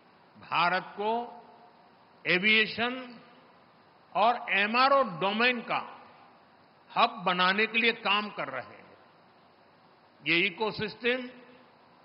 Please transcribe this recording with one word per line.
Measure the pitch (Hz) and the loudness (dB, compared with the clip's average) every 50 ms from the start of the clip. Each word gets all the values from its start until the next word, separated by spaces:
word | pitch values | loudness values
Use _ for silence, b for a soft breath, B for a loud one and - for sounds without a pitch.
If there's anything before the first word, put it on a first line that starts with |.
| _ _ _ _ _ _ - | _ _ _ _ _ _ -20
भारत | - - - 139 151 170 175 180 185 180 | -20 -10 -4 0 0 2 2 0 -2 -4
को | - - 202 208 214 226 240 240 240 - - - - - - - - - _ - _ _ _ _ _ _ _ - | -6 -8 -6 -4 -2 -2 -2 -4 -8 -12 -18 -20 -20 -20 -20 -20 -20 -20 _ -20 _ _ _ _ _ _ _ -2
aviation | 156 175 185 196 214 214 220 214 - - 208 233 247 254 262 254 - - - - - - - - - - - - _ _ _ _ _ _ _ _ - - | 0 0 2 4 4 4 4 2 0 -2 -4 -4 -4 -4 -8 -12 -16 -18 -20 -20 -20 -20 -20 -20 -20 -20 -20 -20 _ _ _ _ _ _ _ _ -6 0
और | 175 208 233 240 233 - - | 2 2 2 2 0 -2 -2
एमआरओ | 185 196 202 214 226 247 262 277 277 277 262 | 0 0 0 2 2 4 4 6 6 4 4
domain | 208 175 151 180 196 208 220 240 254 247 226 | 2 -2 -2 -2 -2 0 2 2 2 0 -2
का | - - 156 131 - - - - - - - - - - - - _ _ _ _ _ _ _ _ _ - - | -4 -4 -4 -4 -6 -8 -14 -20 -20 -20 -20 -20 -20 -20 -20 -20 _ _ _ _ _ _ _ _ _ -4 0
हब | 180 226 233 | 2 2 2
बनाने | 233 220 175 190 180 180 180 185 190 208 220 | 0 -2 -2 0 2 2 4 4 4 2 0
के | 220 220 | 0 0
लिए | 226 233 233 | 0 0 0
काम | 226 233 - 190 202 208 208 208 | 0 0 -2 -2 -2 -2 -2 -4
कर | - 175 147 | -8 -8 -8
रहे | 135 131 127 113 - - | -8 -8 -8 -10 -12 -16
हैं। | - - - - - - - _ _ _ _ _ _ _ _ _ _ _ _ _ _ _ _ _ _ _ _ _ _ 139 | -20 -20 -20 -20 -20 -20 -20 _ _ _ _ _ _ _ _ _ _ _ _ _ _ _ _ _ _ _ _ _ _ -2
ये | 151 165 170 190 | 0 2 2 2
ecosystem | 202 - - 220 208 - - 220 208 - - 240 240 254 262 247 254 - - - - - - - - - _ _ _ _ _ | 0 0 -2 -4 -4 -4 -4 -6 -6 -6 -4 -2 -2 -2 -2 -4 -10 -14 -18 -20 -20 -20 -20 -20 -20 -20 _ _ _ _ _